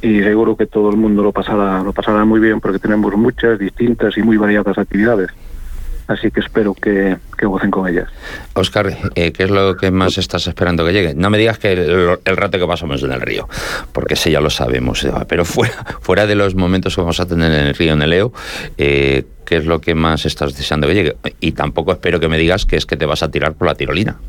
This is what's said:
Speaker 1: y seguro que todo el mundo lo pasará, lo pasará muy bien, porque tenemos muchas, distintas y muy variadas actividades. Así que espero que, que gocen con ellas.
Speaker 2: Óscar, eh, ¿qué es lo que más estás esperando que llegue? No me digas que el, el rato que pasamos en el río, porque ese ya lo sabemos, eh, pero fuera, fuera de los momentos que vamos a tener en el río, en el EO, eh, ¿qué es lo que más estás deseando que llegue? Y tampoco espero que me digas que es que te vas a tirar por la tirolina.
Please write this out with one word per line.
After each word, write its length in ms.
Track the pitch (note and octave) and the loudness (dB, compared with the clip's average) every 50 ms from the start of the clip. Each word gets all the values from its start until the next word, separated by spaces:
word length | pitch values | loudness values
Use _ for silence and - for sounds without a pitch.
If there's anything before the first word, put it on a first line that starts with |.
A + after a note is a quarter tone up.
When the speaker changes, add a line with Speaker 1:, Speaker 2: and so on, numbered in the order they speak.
Speaker 1:
y 200 | - A#2+ G#2+ G#2 G2 | 2 2 2 4 4
seguro 340 | G#2 G#2 G#2+ A2+ A2 A2+ | 4 4 4 4 2 2
que 100 | - A2 | 0 0
todo 220 | G2+ - A2 G#2 G#2 | 0 2 2 2 2
el 60 | G2+ | 4
mundo 260 | G#2+ A2 G#2+ G#2 G2+ G#2 | 2 2 4 4 4 2
lo 80 | G#2 G2 | 2 2
pasará, 500 | G2+ G2 - A#2 G#2 G2+ G2 F#2+ F#2+ F#2+ | 0 -2 -2 0 0 2 2 0 0 -2
lo 100 | G2 G2 | -2 -2
pasará 320 | - G2+ - G#2+ G#2+ G#2+ | -2 0 0 2 4 4
muy 160 | A2 A2 A2 | 4 4 4
bien, 180 | A2 A2+ A2 - | 4 4 2 2
porque 180 | - G2 F#2+ G2 | 0 -2 -2 -2
tenemos 360 | - G#2+ G#2+ G#2 G#2 G#2 G2 | 0 0 0 2 2 2 2
muchas, 420 | G2+ A2+ B2 A2+ - - A#2 A2+ G#2 | 2 2 2 0 2 2 2 2 2
distintas 580 | G2+ F#2+ - - A2+ A#2 A#2+ A2+ - G#2+ G2+ | -2 -4 -2 -2 0 0 0 0 0 -2 0
y 60 | G#2+ G#2 | 2 2
muy 160 | A2+ A2 G#2+ | 4 4 4
variadas 400 | G#2 G#2 G#2 G#2 G2 G2+ F#2+ G#2 | 4 2 2 2 2 0 0 -2
actividades. 500 | G2+ - - G2 G#2 A#2 A#2+ G#2 F#2 F2+ - - - - - - - - - - - - - - - - | -2 -2 0 0 2 2 2 2 0 -2 -6 -14 -16 -14 -12 -12 -10 -10 -10 -8 -8 -6 -8 -8 -4 -4
Así 220 | A2 G#2 - A2 | -4 -2 -2 -2
que 80 | - - | -2 -2
espero 320 | - - - - A2 G2+ F#2+ | -4 -2 0 0 0 0 0
que, 440 | - - G#2+ G#2 G2 G2 G2 F#2 F2 - - - | -2 0 0 2 2 2 0 0 -2 -6 -16 -8
que 100 | - - | -4 -2
gocen 240 | G#2+ F#2+ F#2 - G#2 | -2 0 0 0 0
con 160 | F#2 F#2 F#2+ F#2 | 0 0 0 0
ellas. 200 | E2+ E2+ - - - - - - - - - - - | -2 -2 -4 -4 -10 -14 -14 -12 -12 -12 -14 -6 -2
Speaker 2:
Óscar, 420 | - F#2 - - G#2 G#2 G2 F2 - - - - | -2 -2 0 0 0 0 0 -2 -4 -6 -4 -2
eh, 160 | - F2 E2+ D#2+ | 0 0 0 0
¿qué 100 | - F#2 | 0 0
es 80 | F#2+ | 2
lo 260 | G2+ G2 G2 G2 F#2 | 2 2 2 2 0
que 140 | F2 - F#2 | 0 0 0
más 260 | F#2 F#2+ F#2 F#2 F2 - | 2 2 2 2 0 -2
estás 280 | F2+ - - F2+ - | -4 -4 -4 -4 -4
esperando 400 | F#2 E2+ - F#2 F2 F2 D#2+ D#2+ | -4 -2 -2 0 0 2 2 2
que 60 | E2 F2+ | 2 2
llegue? 220 | G#2 F#2+ D#2+ C#2+ | 2 2 0 0
No 140 | C#2+ F2 G2+ | 0 0 2
me 60 | G#2 | 4
digas 220 | G#2+ A2 A2+ A2 A2 | 4 4 2 0 0
que 140 | - G#2+ F#2 | 0 0 2
el, 460 | F2+ F2 D#2 E2+ F#2 F2+ E2+ F2+ - - | 2 2 2 2 4 4 2 2 0 0
el 120 | - F#2+ | -2 0
rato 220 | - G2 G2 D#2+ G2 | 0 0 0 0 0
que 80 | F2+ | 0
pasamos 360 | D#2+ F2 E2+ - D#2 C#2+ C#2 C2+ | 0 -2 -2 -2 -4 -4 -2 -2
en 100 | C2+ C2 | -2 -4
el 80 | B1 | -4
río, 260 | A#1+ A#1 A1+ G1+ - - - - - - - - - - - | -4 -4 -6 -6 -6 -8 -10 -8 -8 -6 -8 -8 -8 -6 -6
porque 220 | - - - - | -4 -2 -2 -2
ese 160 | - - E2+ | 0 0 2
ya 100 | D#2 C#2+ | 2 2
lo 80 | D2 D2+ | 2 0
sabemos, 560 | - - - B1 B1+ B1+ B1 B1 A#1 - - | 0 0 -2 -2 0 0 0 -2 -2 -2 -2
eh, 80 | C#2 - - - - | -2 -2 -4 -4 -2
pero 160 | - E2+ F2 | 0 0 0
fuera, 300 | F2 - - A#2 A2+ - - - - - - | 0 0 0 0 0 -2 -6 -10 -12 -12 -12
fuera 260 | - - F#2+ F#2 G#2 | -2 0 2 2 4
de 100 | G#2+ G#2 | 2 2
los 180 | G2+ G2+ G2 F#2 | 2 2 0 2
momentos 400 | F#2+ F#2 F2 F#2+ F#2 F2+ F#2 - | 0 2 2 2 0 0 -2 -2
que 60 | - F2+ | -2 -2
vamos 160 | E2+ E2 - | -2 0 -2
a 60 | F#2+ | -2
tener 240 | F#2 F2 E2 E2 E2 D#2+ | -2 0 0 2 2 2
en 140 | D2+ D2 | 2 2
el 80 | C#2+ C#2 | 0 0
río, 180 | - F2 D#2+ D#2 | 2 2 2 2
en 80 | D2+ D2+ | 2 2
el 100 | D#2 E2 | 2 2
EO, 200 | F2+ G2+ B2+ - - - - - - - - - - | 2 2 0 -2 -8 -14 -12 -10 -10 -10 -12 -6 -2
eh, 460 | C#2+ C#2+ C#2+ C#2 C#2 C#2 C#2 C2+ B1+ - - - - | 0 2 2 2 2 2 2 0 -2 -4 -12 -20 -6
¿qué 120 | - E2+ | -2 -2
es 100 | E2+ D2+ | 0 0
lo 140 | D#2+ E2 D#2+ D2 | 0 -2 -2 0
que 120 | - E2 | -2 0
más 280 | D#2+ D#2+ D#2+ D#2+ D#2 - | 2 2 2 0 0 -2
estás 320 | D#2 D2+ - D2 C#2+ C2+ | -4 -2 -2 -4 -4 -4
deseando 300 | - C#2+ - D2+ D2+ D2+ | -4 -4 -4 -2 0 0
que 80 | C#2+ F2 | 2 2
llegue? 220 | G#2 F#2 D2 - - - - - - | 2 2 0 -2 -4 -8 -10 -10 -4
Y 120 | - E2 D#2 | -4 -4 -2
tampoco 380 | - D2+ D2 C#2+ - D#2 F#2 F#2 | 0 -2 -2 -2 -2 0 0 -2
espero 280 | E2+ - F#2 E2+ E2+ | 0 0 0 0 2
que 80 | D2+ D#2+ | 0 0
me 100 | D#2+ D#2+ | 2 2
digas 260 | D#2+ E2 F2+ G2+ - | 2 2 2 2 2
que 120 | - - | 2 0
es 100 | D#2+ - | 0 0
que 100 | - - | -2 -4
te 80 | D#2+ D#2+ | -2 0
vas 180 | D2 D2+ D#2 D#2+ | -2 -2 -2 -2
a 60 | D#2 | -2
tirar 220 | C#2 D2 C#2 D2 D2+ | -2 -2 -2 -2 -2
por 120 | D2+ F#2 | -2 -2
la 80 | E2+ D2 | -2 0
tirolina. 420 | - C#2+ C#2 C#2+ E2+ A2 - - - - | -2 -4 -4 -2 -2 -2 -2 -4 -8 -12